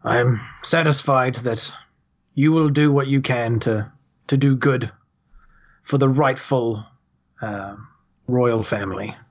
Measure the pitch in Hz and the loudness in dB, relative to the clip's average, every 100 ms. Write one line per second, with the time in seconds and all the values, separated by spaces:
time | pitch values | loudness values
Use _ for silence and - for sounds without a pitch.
0 | - 120 123 113 - - - 165 160 139 | -2 0 2 0 -4 -14 -2 0 2 0
1 | - 135 127 127 120 113 - - - _ | 2 2 2 -2 -4 -4 -6 -12 -20 _
2 | _ _ _ - 143 160 156 143 151 143 | _ _ _ 0 2 4 2 4 4 2
3 | 135 139 120 127 117 117 113 110 107 _ | 2 0 0 -2 0 0 0 -2 -2 _
4 | _ _ _ 139 139 135 147 127 117 - | _ _ _ 0 2 2 2 0 -2 -10
5 | _ _ _ - _ _ _ _ - 139 | _ _ _ -20 _ _ _ _ -4 0
6 | 135 131 143 131 - 135 117 110 107 _ | 2 2 2 0 -2 -2 -2 -4 -8 _
7 | _ _ _ _ 113 101 98 104 110 _ | _ _ _ _ -10 -10 -12 -14 -20 _
8 | _ _ _ 123 123 113 107 110 98 92 | _ _ _ 0 2 0 -2 -4 -6 -8
9 | 101 107 - | -10 -12 -20